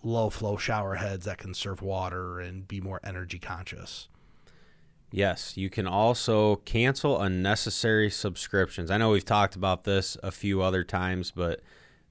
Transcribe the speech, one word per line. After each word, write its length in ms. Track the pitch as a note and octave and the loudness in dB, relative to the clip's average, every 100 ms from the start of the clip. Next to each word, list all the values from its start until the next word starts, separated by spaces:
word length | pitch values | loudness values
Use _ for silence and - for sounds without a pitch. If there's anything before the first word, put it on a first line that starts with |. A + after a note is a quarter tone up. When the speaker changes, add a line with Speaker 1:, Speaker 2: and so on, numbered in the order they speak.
Speaker 1:
low 260 | A2+ A2+ G#2+ | -4 0 0
flow 280 | - G#2+ G#2 | -2 -2 -2
shower 380 | - G#2+ G2 G2 | -2 -2 -2 -4
heads 300 | G#2 G2 F#2 | -4 -6 -8
that 120 | F#2 | -8
conserve 440 | G2 F2+ G2 F#2 | -8 -8 -6 -6
water 580 | F#2+ F#2+ F#2 F2+ F2+ F2+ | -4 -4 -4 -6 -6 -8
and 280 | F2 F#2 F#2+ | -10 -10 -10
be 140 | G2+ | -8
more 180 | F#2+ F#2 | -6 -8
energy 360 | - F#2 F2+ F2 | -8 -8 -8 -10
conscious. 680 | - F2 F#2 - - - - - - - - - - - - _ - | -10 -10 -10 -12 -12 -14 -16 -20 -20 -20 -20 -20 -20 -20 -20 _ -6
Speaker 2:
Yes, 440 | G2 G2 F#2 - - | 0 2 0 -6 -6
you 140 | F#2+ | -4
can 160 | - F#2+ | -2 0
also 720 | F#2+ A2+ A#2+ - A2 G#2+ G2+ | 4 4 4 4 4 6 4
cancel 640 | - A2+ B2 C3+ D3 A2 | 2 2 4 4 2 2
unnecessary 880 | G2 F#2 F#2 A2 - - A#2 A2 G#2 | 2 2 2 2 0 0 4 4 4
subscriptions. 800 | - G#2 F2 - G2+ F2+ - E2 | 0 -4 -4 -2 2 2 0 0
I 80 | G2+ | 2
know 140 | A2+ | 4
we've 120 | G#2 | 4
talked 320 | - G#2 G2 - | 4 4 2 2
about 280 | F#2+ F#2 | 0 0
this 340 | - G2 F#2 - | 2 0 0 -4
a 80 | G2 | -8
few 320 | - G2+ F#2+ | -4 0 2
other 200 | F#2 F#2 | 2 2
times, 460 | F2 F2+ F#2 F#2 F2 | 0 -2 0 -2 -4
but, 320 | - F2 D#2 - - - _ _ | -2 -2 -2 -8 -20 -20 _ _